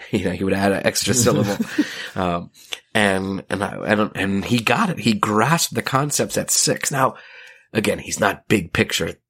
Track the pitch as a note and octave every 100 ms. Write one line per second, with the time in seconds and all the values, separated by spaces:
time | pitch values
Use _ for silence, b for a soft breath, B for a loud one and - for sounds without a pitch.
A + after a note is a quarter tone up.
0 | - G#2+ F#2 F2 F#2+ F#2+ G2+ F#2+ - -
1 | G2 B2 A2 G2+ G2+ G2 - B B B
2 | B - F#2 F2 F2+ B B B _ -
3 | G2+ F#2+ F#2+ F#2+ - G2 G2 - - G#2
4 | G#2 - F#2+ G2 F2+ B2 A2 A#2+ G#3+ B2+
5 | G#2 G#2+ G#2+ G#2 A#2+ E3 - A2+ - C3+
6 | D3 - - - - - - - - D3
7 | C3 B B B B B B A2+ G#2 F#2
8 | - - G#2 F#2 _ G#2+ E2+ - G#2 -
9 | F2 - _